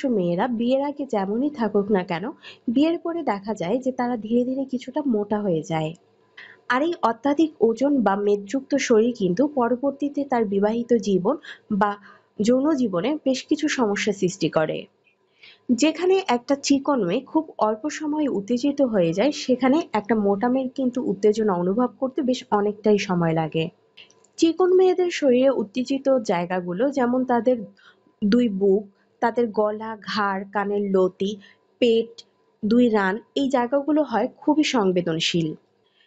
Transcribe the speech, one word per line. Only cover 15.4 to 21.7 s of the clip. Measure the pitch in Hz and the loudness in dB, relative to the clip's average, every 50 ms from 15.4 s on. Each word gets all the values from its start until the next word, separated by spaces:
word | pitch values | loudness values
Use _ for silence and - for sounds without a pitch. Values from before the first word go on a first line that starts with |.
| - - - _ _ - | -20 -20 -20 _ _ -2
যেখানে | 247 226 285 320 311 320 359 359 381 381 381 - | 0 2 2 0 0 0 2 2 2 2 2 0
একটা | 240 240 - - 285 | -2 -2 0 -2 -2
চিকন | 277 - - 277 269 277 302 285 247 196 | -2 0 2 0 2 2 0 0 0 0
মেয়ে | 170 180 262 262 | 0 -2 -2 -4
খুব | - - 320 311 - - - | -2 -2 -2 -2 -2 -2 -2
অল্প | 214 214 220 220 - 302 | 0 0 0 -2 -4 -8
সময়ে | 302 - 311 294 294 311 302 262 | -8 -6 -6 -4 -2 -2 -2 -2
উত্তেজিত | 214 202 196 196 240 240 277 285 277 285 | -2 -4 -4 -2 -2 -2 0 0 0 2
হয়ে | 277 240 220 196 175 165 165 | 0 2 2 2 2 2 2
যায়, | 190 226 285 | 2 0 0
সেখানে | 294 - - - 254 247 269 262 269 330 - - - | 0 -2 -2 -2 0 2 2 2 2 2 0 -2 -4
একটা | 214 208 - 233 | -4 -2 0 0
মোটা | 220 202 196 202 196 220 247 | 0 2 0 0 0 0 0
মেয়ের | 247 269 262 254 - | 0 0 -2 -4 -4
কিন্তু | - 262 247 240 254 | -4 -4 -2 -2 -2
উত্তেজনা | 247 202 190 190 - 214 214 226 220 208 185 | -4 -4 -2 0 2 2 2 2 0 0 0
অনুভব | 175 175 185 | 0 0 0